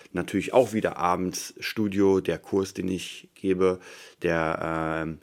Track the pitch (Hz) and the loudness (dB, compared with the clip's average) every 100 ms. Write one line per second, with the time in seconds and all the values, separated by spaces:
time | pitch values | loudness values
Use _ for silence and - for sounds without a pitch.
0 | - 90 - 98 - - 113 107 90 - | -10 -8 -2 -2 4 4 4 2 -2 0
1 | 87 90 90 - - - - - 104 98 | 0 2 -2 -4 -10 -10 -8 -2 -2 2
2 | 98 95 87 82 - 98 95 - 92 90 | 4 4 2 -4 -2 0 0 -4 -4 -4
3 | - - - _ 95 92 92 90 - - | -6 -14 -20 _ -2 2 2 2 -6 -20
4 | - - 85 82 80 - 82 80 80 80 | -20 -4 0 2 0 -2 -2 -2 -2 -4
5 | 80 78 | -4 -8